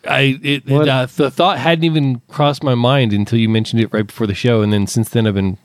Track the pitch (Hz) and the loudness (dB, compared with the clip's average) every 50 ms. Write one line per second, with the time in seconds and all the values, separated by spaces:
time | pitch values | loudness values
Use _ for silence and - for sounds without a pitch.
0 | - - 147 135 139 135 131 - 135 143 143 135 - - 135 147 151 147 131 131 | -6 -4 -2 0 0 0 -2 -2 -4 -4 -4 -4 -2 0 2 2 2 2 2 0
1 | 127 127 - - 147 131 131 - 170 190 185 123 127 165 170 165 165 165 156 156 | -2 -4 -2 -2 -2 0 0 0 0 0 0 0 0 0 0 2 0 0 0 0
2 | 143 135 127 117 _ - - - 147 143 143 - 151 139 123 120 120 123 139 139 | 0 0 -2 -4 _ -12 -4 0 0 0 0 -2 -2 0 0 2 2 2 2 2
3 | 127 107 101 104 101 - 117 117 113 110 110 110 110 - - 117 113 - - 107 | 2 2 0 0 0 0 0 0 2 2 2 0 0 0 0 0 0 0 0 -4
4 | 107 101 - - 113 101 95 - - 123 117 110 104 104 104 101 101 90 - 117 | -4 -4 -4 -4 -4 -4 -2 -2 0 2 2 2 2 2 2 0 0 -2 -2 -2
5 | 110 - - 120 113 107 98 98 95 95 90 - | -2 -2 -2 0 0 0 0 0 -2 -2 -4 -6